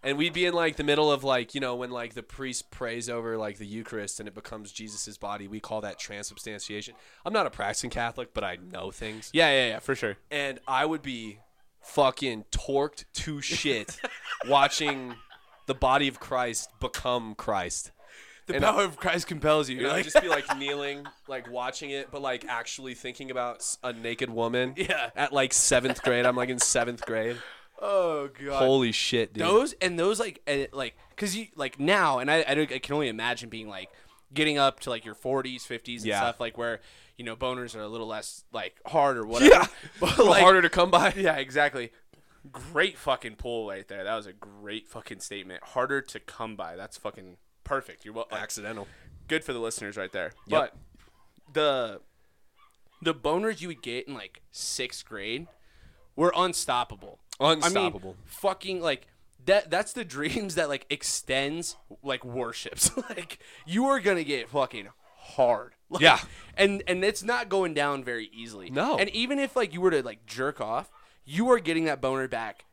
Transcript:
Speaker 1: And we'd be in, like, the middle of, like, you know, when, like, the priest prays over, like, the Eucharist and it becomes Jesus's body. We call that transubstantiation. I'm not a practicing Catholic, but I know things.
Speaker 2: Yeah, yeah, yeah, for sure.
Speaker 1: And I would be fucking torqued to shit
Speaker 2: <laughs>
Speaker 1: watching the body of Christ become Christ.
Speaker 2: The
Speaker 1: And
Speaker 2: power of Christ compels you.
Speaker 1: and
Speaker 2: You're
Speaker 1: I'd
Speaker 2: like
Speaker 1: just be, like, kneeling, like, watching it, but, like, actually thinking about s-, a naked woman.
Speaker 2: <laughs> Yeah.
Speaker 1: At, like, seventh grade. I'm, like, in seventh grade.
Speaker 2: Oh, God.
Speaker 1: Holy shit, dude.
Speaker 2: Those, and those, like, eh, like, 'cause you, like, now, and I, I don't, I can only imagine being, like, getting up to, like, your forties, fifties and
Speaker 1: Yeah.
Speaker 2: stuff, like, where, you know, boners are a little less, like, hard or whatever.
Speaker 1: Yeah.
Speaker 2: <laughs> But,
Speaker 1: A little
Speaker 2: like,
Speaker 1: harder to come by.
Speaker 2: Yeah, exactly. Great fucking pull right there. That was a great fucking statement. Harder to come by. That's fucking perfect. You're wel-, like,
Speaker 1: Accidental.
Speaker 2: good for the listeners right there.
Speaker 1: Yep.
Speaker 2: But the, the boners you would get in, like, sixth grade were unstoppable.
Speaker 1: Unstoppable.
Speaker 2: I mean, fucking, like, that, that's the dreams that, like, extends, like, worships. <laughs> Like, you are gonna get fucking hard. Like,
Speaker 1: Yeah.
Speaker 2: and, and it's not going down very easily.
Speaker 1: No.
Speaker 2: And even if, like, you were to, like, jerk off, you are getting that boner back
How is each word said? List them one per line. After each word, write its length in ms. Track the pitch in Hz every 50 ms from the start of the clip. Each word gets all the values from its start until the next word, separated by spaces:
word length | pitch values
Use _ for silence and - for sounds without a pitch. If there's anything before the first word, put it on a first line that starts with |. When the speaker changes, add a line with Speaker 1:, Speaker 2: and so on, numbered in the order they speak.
| -
Speaker 1:
And 120 | 135 139
we'd 160 | 143 160 175 165
be 120 | 175 180
in, 80 | 180 175
like, 220 | 170 165 160 147
the 80 | - 147
middle 260 | 143 147 147 151 151 143
of, 120 | 135 131
like, 280 | 135 131 123 120 - -
you 60 | 147
know, 140 | 135 127 123
when, 160 | 123 127 123
like, 240 | 123 123 117 117 107
the 80 | 120 110
priest 480 | _ - - 135 131 120 - - _
prays 400 | - - 131 117 113 120 113 120
over, 260 | 120 117 113 113 113
like, 220 | 110 107 104 101 101
the 80 | 107
Eucharist 520 | 101 104 113 110 - - 110 101 98 - -
and 60 | 107 104
it 60 | 95
becomes 380 | 107 - - - 107 107 101 -
Jesus's 460 | - 110 107 104 104 - 107 101 -
body. 280 | - 101 101 104 101 98
We 120 | 104 110
call 200 | - - 113 110 104
that 160 | 101 92 -
transubstantiation. 960 | - - 107 101 104 - 104 - - 113 107 101 - - 104 104 107 - - - - - - _ -
I'm 80 | 170 214
not 100 | 220 185
a 60 | -
practicing 400 | - - 113 101 104 - - 123
Catholic, 420 | - 131 117 117 117 - 123 - _
but 100 | - 101
I 140 | 95 90
know 340 | 90 90 90 92 87 87 98 95
things. 360 | - 117 110 107 110 - - -
Speaker 2:
Yeah, 160 | 160 165 156
yeah, 160 | 139 135 127
yeah, 120 | 117 107 -
for 140 | - - 135
sure. 220 | 127 - 107 98 - _ _
Speaker 1:
And 280 | 151 143 143 139 135 117 _
I 200 | - 131 131 143
would 160 | 156 160 151 135
be 380 | 139 127 117 113 107 101 107 _ _ _ _ _ _ _ _
fucking 640 | _ - - - 143 131 - - 139 131 117 110 107 - -
torqued 520 | - - - 139 139 143 151 - - - - _
to 300 | - - 160 151 143 135
shit 560 | - 165 - - 147 131 113 104 - - - - - - - -
Speaker 2:
<laughs> 260 | - - - - 120
Speaker 1:
watching 680 | 139 139 139 143 - - 160 147 139 135 127 123 120 113 - - - - _ _ - _ _
the 80 | - 135
body 340 | 123 - 127 131 143 143 139
of 100 | 127 -
Christ 520 | - - 135 127 123 120 113 - - - - -
become 540 | - 120 - - - 127 123 123 117 110 107
Christ. 560 | - - - 107 95 90 87 - - - - - _ - - - - - - - - -
Speaker 2:
The 80 | - 180
Speaker 1:
And 100 | 139 -
Speaker 2:
power 200 | 220 208 208 202
of 120 | 185 151
Christ 300 | - - 185 165 175 165
compels 420 | - 175 156 139 151 151 156 147 131
you. 60 | 127
Speaker 1:
and 80 | 127 120
Speaker 2:
You're 80 | 139
Speaker 1:
I'd 60 | 151
Speaker 2:
like 80 | 175 190
Speaker 1:
just 180 | 156 - 208 190
be, 60 | 175
like, 260 | 160 143 135 - 143
kneeling, 480 | 135 139 139 143 143 143 143 143 143 143 143 - _ _ -
like, 200 | 135 127 117 120
watching 400 | 123 123 123 131 131 - 156 143
it, 200 | 139 139 135 -
but, 120 | - 143 139
like, 240 | 135 127 120 - 110
actually 460 | 123 117 117 - - - 135 131 123
thinking 360 | - - 127 123 - 143 131
about 260 | 131 123 123 123 117
s-, 200 | - - - - - -
a 80 | 127 120
naked 380 | 113 113 117 120 - 131 120
woman. 420 | 113 113 117 117 117 123 127 127 135
Speaker 2:
<laughs> 40 | 160
Yeah. 320 | 190 - 185 151 123 113 -
Speaker 1:
At, 200 | - 143 143 143
like, 180 | 139 135 131 -
seventh 500 | - - - 139 123 123 131 127 - -
grade. 220 | - 123 120 123
I'm, 120 | 123 123
like, 120 | 123 123 127
in 100 | 127 120
seventh 460 | - - - 127 120 120 123 113 -
grade. 320 | - 113 110 110 117 120 120 - - - - - - _ - -
Speaker 2:
Oh, 460 | 208 202 190 180 170 156 151 143 143 135 - 139
God. 140 | 139 139 139
Speaker 1:
Holy 340 | 135 131 135 135 127 117 107
shit, 400 | - - - - 120 113 - -
dude. 100 | 110 -
Speaker 2:
Those, 300 | 170 190 220 262 285 - -
and 180 | 185 180 175 170
those, 220 | 170 196 220 202
like, 220 | 240 208 156 - -
eh, 200 | - 147 139 139 -
like, 260 | - 139 131 117 - - - - _
'cause 180 | - 208 202 180
you, 120 | 214 226 - _
like, 240 | 156 143 131 - 139
now, 380 | 139 160 196 202 180 156 135 127
and 120 | 127 143
I, 140 | 151 165 156
I 80 | - 139
don't, 160 | 147 156 131
I 80 | 127 131
can 160 | - - 143
only 140 | 151 151 127
imagine 400 | 110 110 113 120 120 117 123 113
being, 200 | 110 113 110 107
like, 180 | 101 92 95 92 - - - - _ _ _ _ 135
getting 240 | 143 156 156 147 143
up 220 | 139 135 131 -
to, 100 | - 139
like, 160 | 120 113 -
your 80 | 113 107
forties, 500 | - - 127 135 135 127 131 127 123 -
fifties 380 | - 123 117 - - 120 120 107
and 60 | 110
Speaker 1:
Yeah. 80 | 104 101
Speaker 2:
stuff, 220 | 98 117 117 -
like, 180 | 120 117 113 -
where, 220 | 117 117 113 107 - - - - - - _
you 80 | - 120
know, 120 | 117 113
boners 380 | 117 131 127 127 127 123 117 110
are 60 | 110
a 80 | 107 104
little 180 | 110 113 113
less, 380 | 113 110 107 - - - - - - -
like, 220 | 113 95 180 _ _ -
hard 320 | - 151 160 143 139 131
or 80 | 120 110
whatever. 240 | 107 113 120 - 294 -
Speaker 1:
Yeah. 120 | - 170 - - - -
Speaker 2:
<laughs> 160 | - - -
But, 80 | 175 175
Speaker 1:
A 80 | - -
little 80 | 240
Speaker 2:
like, 160 | 202 175 196 180
Speaker 1:
harder 180 | 180 190 185
to 80 | 175 160
come 220 | - 185 175 185
by. 240 | 180 175 151 196 156
Speaker 2:
Yeah, 200 | 196 196 175 156
exactly. 540 | 143 135 135 127 147 147 147 139 131 120 117 _ _ _ _ - - - _ _ _ - 139 135
Great 460 | - - 151 170 147 175 202 190 -
fucking 380 | - 147 131 120 - 117 107
pull 300 | - - 123 120 113 110 104
right 180 | 95 98 101 _
there. 160 | 98 101 95
That 100 | 101 113
was 100 | 110 104
a 80 | 101 92
great 520 | 101 98 101 101 101 104 101 104 110 110
fucking 340 | - - 113 104 - 107 95
statement. 420 | - - 104 101 92 92 92 - -
Harder 400 | - - 127 123 131 139 139 131
to 180 | - - 107
come 360 | - - - - 117 110 110
by. 200 | 98 92 82 85
That's 220 | 90 98 107 - -
fucking 400 | - 107 - - 95 95 87 _ _ _ _ _ -
perfect. 400 | - 139 135 127 - - - -
You're 80 | 107 110
wel-, 140 | 117 113 -
like, 120 | 110 101 101
Speaker 1:
Accidental. 460 | 110 - 113 101 104 113 107 101 - - - - - - - -
Speaker 2:
good 160 | - 160 160 151
for 120 | - 131
the 40 | 117
listeners 380 | 113 113 110 - 110 104 104
right 160 | 107 95 95 -
there. 200 | 98 87 82 - - - -
Speaker 1:
Yep. 260 | - 156 139 - -
Speaker 2:
But 20 | - - - - - - - _ _ - - _ - _ - 139
the, 460 | 156 151 147 139 131 120 110 101 90 - - _ _ _ _ _ _ _ - _ _ - _ _ _ _ - _ _
the 140 | - 165 160
boners 480 | 135 110 147 156 180 208 220 214 147 165
you 60 | 180
would 120 | 160 -
get 260 | - 123 117 127 -
in, 60 | - 139
like, 300 | 117 101 95 _ - - -
sixth 560 | _ - - - - - 127 123 - - - -
grade 380 | 113 104 98 107 117 139 170 - - _ - - _ - - - - _ - - _
were 160 | - 160 180 -
unstoppable. 840 | 165 180 180 165 - - - 131 123 120 - 110 95 - 98 - _ _ - - - 131
Speaker 1:
Unstoppable. 580 | 147 165 160 151 170 185 113 98 - - 98
Speaker 2:
I 120 | 95 95 90
mean, 40 | - -
fucking, 540 | - - - - 202 190 190 - 190 190 180 165
like, 240 | 165 139 127 - _ _ _ - - _ _ 127
that, 240 | 147 190 208 202 170
that's 240 | 156 180 214 - -
the 100 | 247 226
dreams 520 | 170 127 135 147 151 - 240 208 196 160
that, 120 | 170 165 147
like, 160 | 143 135 - -
extends, 840 | 147 143 - - - - - - 135 135 139 139 156 170 170 - - - - - - - -
like, 200 | 139 131 127 -
worships. 680 | 127 120 127 123 117 113 - - - - - - - - 269 240
<laughs> 40 | -
Like, 300 | 220 180 170 - - - - - - - -
you 200 | 156 175 208 254
are 120 | 269 277 262
gonna 260 | 180 202 190 175 160
get 260 | 143 143 131 110 107
fucking 380 | 127 143 131 123 - 113 98 101 - _ _ - -
hard. 560 | - - - - - 131 120 120 104 117 123 _ _ _ _
Like, 140 | - 127 147
Speaker 1:
Yeah. 160 | 165 127 - - - - - - - -
Speaker 2:
and, 280 | - 196 202 202 196 -
and 160 | - 180 180 190
it's 200 | 208 208 - 190
not 260 | 214 240 247 240 202
going 240 | 190 196 190 170 156
down 320 | 143 143 147 143 139 127
very 240 | 123 120 117 110 - -
easily. 340 | 113 117 117 110 101 92 -
Speaker 1:
No. 300 | 123 143 185 262 302 -
Speaker 2:
And 100 | 196 202
even 280 | 175 220 233 247 285 277
if, 180 | 277 269 -
like, 160 | 262 233 180 151
you 80 | 175
were 100 | 180 185
to, 120 | 165 143 127
like, 240 | 123 107 107 110
jerk 340 | 113 - 123 131 143 147 -
off, 300 | 127 107 113 131 180 - - - - _ _ _ _
you 260 | 131 143 175 226 254
are 80 | 247 233
getting 260 | 175 156 165 160 165
that 160 | 160 143 131 127
boner 260 | 131 131 135 131 127
back 380 | 123 113 113 110 98 _ - _